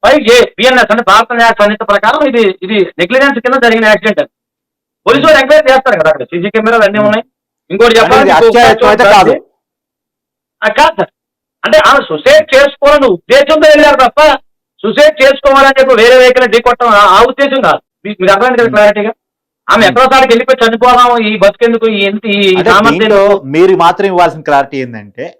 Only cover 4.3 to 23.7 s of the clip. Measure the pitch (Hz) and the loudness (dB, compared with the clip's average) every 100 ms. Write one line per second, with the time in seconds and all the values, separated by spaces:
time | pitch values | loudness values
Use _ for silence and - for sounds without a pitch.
4.3 | _ _ _ _ _ _ _ - 277 311 | _ _ _ _ _ _ _ -4 0 2
5.3 | 302 262 302 262 262 262 202 156 151 - | 2 2 0 2 0 0 -2 -2 -2 -6
6.3 | 175 185 220 220 233 202 208 208 214 - | -8 -6 -4 -2 0 0 0 -2 -4 -8
7.3 | _ _ _ _ 190 233 226 214 254 190 | _ _ _ _ -2 0 2 0 2 2
8.3 | 160 160 240 240 226 247 208 240 214 175 | 2 2 4 2 2 0 0 2 2 2
9.3 | - _ _ _ _ _ _ _ _ _ | -4 _ _ _ _ _ _ _ _ _
10.3 | _ _ _ 214 208 311 - 185 _ _ | _ _ _ -6 0 -2 -2 -8 _ _
11.3 | _ _ _ - - 208 269 - - - | _ _ _ -2 0 2 0 -2 -4 2
12.3 | 311 311 262 285 - 285 294 262 180 _ | 2 2 0 0 0 0 0 0 -2 _
13.3 | 262 285 311 311 294 294 262 247 - 302 | 0 2 2 2 4 2 2 0 2 0
14.3 | 269 _ _ _ _ 220 202 302 302 269 | 0 _ _ _ _ -6 2 0 2 0
15.3 | 269 269 269 277 269 262 233 233 254 254 | 0 0 2 2 2 0 2 4 4 2
16.3 | 254 247 226 240 240 240 208 202 190 240 | 2 0 0 0 -2 0 2 2 2 0
17.3 | 262 277 269 180 147 _ _ 208 208 185 | -2 -4 -2 -2 -4 _ _ -16 -6 -2
18.3 | 196 247 240 233 208 208 208 208 - _ | 0 0 0 -2 2 0 0 -6 -10 _
19.3 | _ _ _ - 208 202 240 262 262 262 | _ _ _ -4 -2 0 0 0 2 2
20.3 | 233 254 262 226 220 247 247 247 233 214 | 0 0 -2 -2 0 0 2 2 0 -4
21.3 | 214 196 - 233 233 226 208 196 208 226 | 0 -2 0 -2 -2 -4 -2 -4 -4 -6
22.3 | 202 196 185 180 202 220 170 220 208 196 | -2 0 0 2 2 0 0 0 2 2
23.3 | 196 135 151 185 | 0 -2 0 2